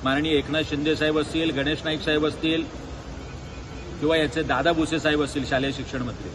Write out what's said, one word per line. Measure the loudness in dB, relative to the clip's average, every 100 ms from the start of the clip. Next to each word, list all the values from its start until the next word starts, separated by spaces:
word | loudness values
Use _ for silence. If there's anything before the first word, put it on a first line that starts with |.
माननीय | 0 0 2 2
एकनाथ | 2 -2 0
शिंदे | 0 0 2
साहेब | 2 2
असतील, | 0 0 0 0
गणेश | 0 0
नाईक | -2 -2
साहेब | 2 2 2
असतील | 0 0 0 -2 -8 -12 -12 -10 -12 -12 -12 -12 -12 -12 -12 -10 -2
किंवा | 2 4
याचे | 2 0
दादा | 0 2 4
भुसे | 4 2 2
साहेब | 2 2
असतील, | 2 0 0
शालेय | 0 0
शिक्षण | -2 -6 -6
मंत्री | -6 -6 -10